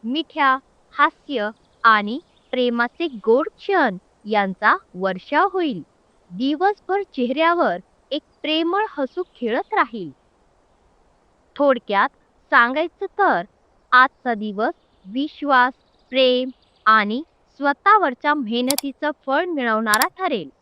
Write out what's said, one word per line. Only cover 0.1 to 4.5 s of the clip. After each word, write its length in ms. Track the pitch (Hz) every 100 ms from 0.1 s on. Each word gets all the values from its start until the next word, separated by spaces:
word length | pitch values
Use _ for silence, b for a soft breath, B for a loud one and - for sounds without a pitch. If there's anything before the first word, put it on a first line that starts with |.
| 285 330 311 277 262 _ _ _
हास्य 560 | - 294 - - 269 208 220 _ _
आणि 360 | 233 214 208 254 _ _ _
प्रेमाचे 560 | 247 247 240 240 _ 339
गोड 420 | 240 214 240 311
क्षण 480 | _ - 392 269 185 _ _
यांचा 520 | 208 214 196